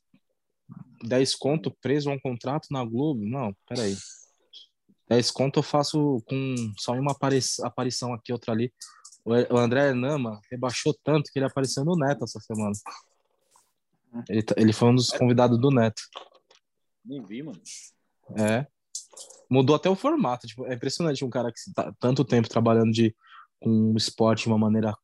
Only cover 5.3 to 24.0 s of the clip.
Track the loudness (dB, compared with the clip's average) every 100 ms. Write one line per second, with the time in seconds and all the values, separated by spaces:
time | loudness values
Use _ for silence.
5.3 | 0 0 0 0 0 0 0 0 0 -2
6.3 | -4 -4 -4 -6 -6 -4 -2 -2 0 2
7.3 | 2 0 -4 -6 -4 -4 -4 -6 -6 -6
8.3 | -6 -2 -2 -2 -6 -20 -20 -20 -10 0
9.3 | 2 4 4 4 4 2 2 0 -2 -4
10.3 | -8 -12 -6 -4 -2 -2 -2 0 0 0
11.3 | -2 -2 -2 -2 -2 0 0 0 -2 -6
12.3 | -10 -8 -4 -4 -4 -10 -18 _ _ _
13.3 | _ _ _ _ _ _ _ _ -14 -4
14.3 | -2 0 4 4 6 4 4 2 0 2
15.3 | 4 4 4 4 4 2 -2 -12 -18 -20
16.3 | _ _ _ _ _ _ _ -14 -14 -12
17.3 | -12 -12 -14 -16 -18 -20 _ _ _ -10
18.3 | -2 0 0 -4 _ _ -18 -18 -20 -20
19.3 | -16 0 2 4 4 2 0 0 0 0
20.3 | -4 -8 -12 -8 -6 -6 -2 -2 -2 -4
21.3 | -4 -4 -6 -10 -8 -8 -2 0 2 2
22.3 | 2 2 2 4 4 4 4 2 0 _
23.3 | -20 -20 _ 0 2 4 2